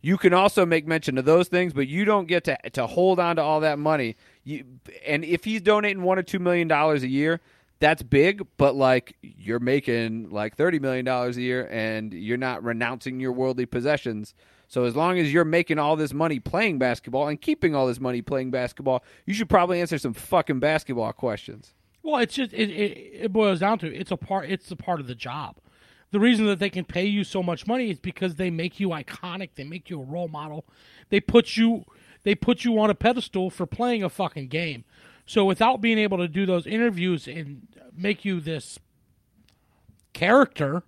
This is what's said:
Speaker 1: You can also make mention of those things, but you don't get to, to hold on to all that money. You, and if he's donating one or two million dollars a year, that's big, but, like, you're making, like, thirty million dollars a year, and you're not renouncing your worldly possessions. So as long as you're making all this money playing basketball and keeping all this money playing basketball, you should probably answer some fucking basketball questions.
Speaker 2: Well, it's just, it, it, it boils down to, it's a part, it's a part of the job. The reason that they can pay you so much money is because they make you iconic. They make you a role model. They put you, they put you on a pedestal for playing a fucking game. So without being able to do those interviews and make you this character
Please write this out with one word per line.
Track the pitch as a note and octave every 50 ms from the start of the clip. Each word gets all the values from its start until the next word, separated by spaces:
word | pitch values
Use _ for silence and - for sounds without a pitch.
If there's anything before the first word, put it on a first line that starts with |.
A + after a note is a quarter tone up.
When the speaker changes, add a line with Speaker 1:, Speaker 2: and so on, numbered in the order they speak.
Speaker 1:
You | - D3+ F#3+
can | F#3 - F#3 F3
also | F3+ G3 G#3 - G#3 F3+
make | E3+ E3 D#3+ D3
mention | D#3 E3 D#3+ - - B2+
of | C3 B2+
those | C#3+ D#3+ F3 F3+
things, | - F3+ F3 F3+ F3 C#3+
but | C#3 C#3
you | C3 D3 F3+ G#3
don't | G3+ G#3+ G3+ F3+
get | D#3+ F3+ F3 -
to, | E3 C3+ - - A#2 -
to | C#3+ A#2+
hold | A2+ - F3 F3+ F#3+ F#3 F3
on | F3 E3+ E3+
to | E3
all | D3 D3+ D#3 D#3
that | D#3 D#3 D3 D3
money. | D3 D#3 D#3 D3 B2+ A2+ G#2 _ _ _ _ _ _
You, | C3+ D3+ C#3 C#3 B2 C3 B2 _ - - - -
and | C#3 D3 D3+ E3
if | D3+ E3+ E3+ -
he's | G#3+ A3 A3
donating | E3+ G3+ G#3 G#3+ G#3 G#3 G3 F#3+ F3+
one | F3+ F#3+ F#3
or |
two | F3+ - -
million | F#3+ F3+ F3+ F3 F3 E3+
dollars | D#3+ D#3 C#3+ D3+ D#3 D3+ C#3+
a | B2+
year, | B2+ C3 C#3 D3 D#3+ E3 E3 _ _ _ _ _ _ _ _
that's | D3+ D3+ D#3+ - -
big, | A#2 D3 C#3 D3+ F#3 G3+ G#3 F#3 _ _
but, | - C#3+ C#3 B2+
like, | C#3 C3+ C3 C3 B2+ - - - _ -
you're | - - G2 - G2 A2+ A#2+
making, | A#2+ B2+ C3+ C#3+ C3 - A#2+ A#2 A2+ A2+ A2 A#2 A2 D#2+
like, | F#2 G#2 G#2+ A2 -
thirty | - D3+ F3+ E3+
million | D3+ C#3 C3+ B2+ B2+ B2+
dollars | C3 B2+ B2 B2 B2 A#2+
a | B2
year, | B2 B2 B2 B2+ A2+ -
and | G#2 A2+ A2 A2 A2 A2 A2 G#2+ F#2+
you're | E2 G2 G#2+ A#2+
not | B2 C3 B2+ B2 G2 G#2+
renouncing | A#2 A#2 A2+ A#2+ A#2+ C3 A#2 - C3+ B2+ B2+
your | C3 B2+
worldly | B2 B2+ C3 C3 B2+ B2 B2
possessions. | - - B2 A#2+ C#3+ D3+ C#3+ - B2 A2 G#2 G#2 - _ _ _ _ _ _ _
So | _ - B2+ B2
as | A#2+ A2+
long | C#3 E3 F3+ F#3
as | F3+ D#3+ C#3+ C#3+
you're | E3+ E3+
making | D#3 D#3+ F3 E3 - D#3+ D3+
all | D3 D3+ D#3+
this | D#3 D#3 C3+ C3
money | D3 D#3+ E3 D3+ B2
playing | - - - F#3 A3+ G#3 E3
basketball | C3 B2+ B2 A#2+ - _ - B2 C3+ D3
and | D3 D3+ -
keeping | - - D#4 - - E3+ D3+
all | C#3 C3
this | B2+ A#2+ B2
money | C3 B2+ B2 A#2+
playing | A2+ - C#3+ C3+ C3 B2+
basketball, | B2 B2+ B2+ A#2+ - - C#3 C3+ B2+ A#2+ _ - - - _
you | - G3
should | G#3+ A3 -
probably | - F#3 F3 F3 F#3 F3
answer | F3 D#3+ E3+
some | C3+ - C3 A2+
fucking | - - - F#3 F3 - - C#3+ B2+
basketball | C#3 D3+ D#3 D3+ - - C3 A#2 A2+ A2 A2
questions. | - - A#2+ G#2+ - - - A2 G#2+ - _ _ _ _ _ _ _ -
Speaker 2:
Well, | D#4 D4+ B3+
it's | A#3 A3+ -
just, | C#4 C4 G3+ -
it, | G#3+ A3 G3+
it, | F3 - G#3 G#3 - - - - - - -
it | A3 F#3
boils | A3 G#3+ G3+ F#3+ D#3
down | F3+ G3+ A3+ -
to, | F3 D#3+
it's | - - F#3+ -
a | F#3
part, | - - - G3 G3 D3+ D3
it's | F#3+ F#3+ _ -
a | F3+
part | - - - F3 D#3
of | C3+
the | A#2+ B2
job. | A2+ - B2+ B2 D3+ C#3 - - _ _ _ _ _ _ _ _ _ _ _
The | - G3+
reason | G#3+ B3 B3 G#3 A3
that | G#3 G3+ D#3+
they | G3 G3
can | - F#3 F3+
pay | - - F3 F#3+
you | G#3 G3+ G#3 F#3+
so | - - F#3+ F3+
much | F3 E3+ - -
money | G3+ A#3 B3+ B3 A3
is | F3 -
because | - F#3 - - F#3+ F#3 D#3+
they | C#3+ F#3 F3+
make | E3 D#3+ E3 F3+ - -
you | G3+ F#3
iconic. | E3 D3+ B2+ - - - - F3+ F3 F#3+ F#3+ - _
They | - C3+
make | D3 E3 F3+ _ -
you | F3+ D3+
a | C3
role | C3 D3+ F3 F3 E3
model. | D#3 D3 D3+ D#3 D3+ D#3 - _ _ _ _ - - - - _
They | G#3 G#3
put | - - - A#3 A3+ - -
you, | A3 A3+ A3+ A#3 - - - _ _ _ _ - _ _
they | G3+ -
put | - - - B3 - -
you | A#3+ A3+ G#3+
on | G#3+ G#3
a | G3+
pedestal | - - A3+ B3 B3 - - - F#3+ F#3 F#3
for | - - F3+
playing | - - - A#3+ B3 A#3+ A3
a | F#3+
fucking | E3 - - F#3+ D#3+ - D3+ C3+
game. | B2+ C#3 D#3+ F3 D#3+ C#3 A#2 - _ _ - - - - _ _
So | - - A3 G3
without | F#3+ F#3 - A3+ A#3 C4 A3
being | G3+ A#3 A3+
able | A3 G#3+ G3+ F#3+ F3+
to | F3+ E3+
do | D3+ F#3+ G3
those | F#3 F#3 E3+ E3
interviews | - G#3 A3+ A#3+ A#3+ G3 E3+ F3+ F#3 F3 D3+ -
and | - C#3 E3 D#3 C#3 C#3+ B2+ - - _ - - - -
make | D#3 F3+ G3+ G#3 - -
you | G3+ F#3+ F3
this | D3 D#3+ D#3+ C#3+ - - - - _ _ _ _ _ _ _ _ _ _ _ _ _ _ _ _ _ _ _ _ _ - _ _ _ _ _
character | - E3+ F#3 A#3 C#4 C4+ - _ - D3+ C3+ D3 F3+ -